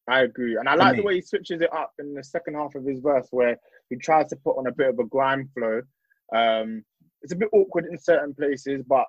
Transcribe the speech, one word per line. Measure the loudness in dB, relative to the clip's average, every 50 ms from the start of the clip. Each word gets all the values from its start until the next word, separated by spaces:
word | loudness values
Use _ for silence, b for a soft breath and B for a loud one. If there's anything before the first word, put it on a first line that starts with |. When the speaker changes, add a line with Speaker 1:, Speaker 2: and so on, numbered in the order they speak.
| _ 0
Speaker 1:
I | 2 4 4
agree, | 2 0 -2 -4 -2 -2
and | 0 0
I | 2 4
Speaker 2:
For | 6
Speaker 1:
like | 6 6 6
the | 4 2
Speaker 2:
me. |
Speaker 1:
way | 0 0
he | -2
switches | -2 -4 -6 -6 -4 -6 -4 -2
it | -2 -2 -2
up | -4 -6 -8 _
in | -12 -12 -12 -12
the | -12 -10
second | -8 -8 -8 -8 -6 -6
half | -6 -6 -8 -8
of | -8 -6
his | -6 -6 -2
verse, | 0 0 2 0 0 -2
where | 0 0 2 2 0 b b b b b b -12
he | -12
tries | -6 -2 2 2 2 2 0
to | -4
put | -6 -4 -2 -2
on | -2 -2
a | -4 -2
bit | 0 0 0
of | 0 0
a | -2
grime | -2 0 0 0 0 0 -2 -4 -8 -8
flow. | -6 -4 -2 -2 -4 -6 _ _ _ _ _ _ _ _ -2 0
Um, | 2 2 2 2 0 -2 -4 -8 -10 -12 _ _ _ _ _ _ _
it's | -14 -10
a | -6
bit | -4 -2 2 4
awkward | 4 4 4 2 -4 -4 -4
in | -6
certain | -6 -2 0 0 0 0 -2 -6
places, | -4 -4 -4 -4 -4 -4 -6 -6 -6 -2
but | 2 2 2 2